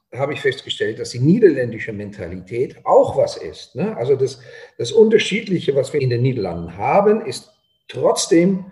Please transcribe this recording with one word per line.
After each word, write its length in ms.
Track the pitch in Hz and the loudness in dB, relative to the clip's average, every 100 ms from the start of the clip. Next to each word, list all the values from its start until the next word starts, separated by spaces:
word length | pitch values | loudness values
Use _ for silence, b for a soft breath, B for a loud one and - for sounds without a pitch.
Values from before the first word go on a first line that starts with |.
| _ | _
habe 200 | 120 139 | -6 -6
ich 80 | 139 | -2
festgestellt, 580 | 139 - - - 104 113 | -4 -4 -10 -6 -6 -6
dass 120 | 117 | -10
die 80 | 120 | 0
niederländische 720 | 139 214 202 131 120 110 - | 2 6 6 4 -4 -6 -10
Mentalität 880 | 104 101 - 85 92 - 117 139 - - | -10 -12 -12 -12 -12 -10 -6 -6 -6 2
auch 300 | 214 - 139 | 4 4 2
was 220 | - - | 2 -2
ist, 380 | 80 - - 123 | -12 -14 -14 -6
ne? 200 | 202 214 | -6 -4
Also 200 | 127 131 | -2 0
das, 260 | - - B B B - | 0 -6 B B B -10
das 120 | - | 0
Unterschiedliche, 840 | 226 220 208 - 202 202 170 - 139 | 4 6 4 2 -4 -2 -2 0 -2
was 180 | 127 | -2
wir 80 | 151 | -2
in 80 | 131 | -2
den 140 | 120 | 0
Niederlanden 540 | 131 117 95 85 82 90 | 0 0 -4 -6 -8 -6
haben, 460 | 123 180 208 226 | 0 2 4 2
ist 280 | 135 - - _ _ _ _ | -2 -12 -16 _ _ _ _
trotzdem 840 | 123 160 - - 170 180 190 - | -2 0 0 2 4 4 0 -6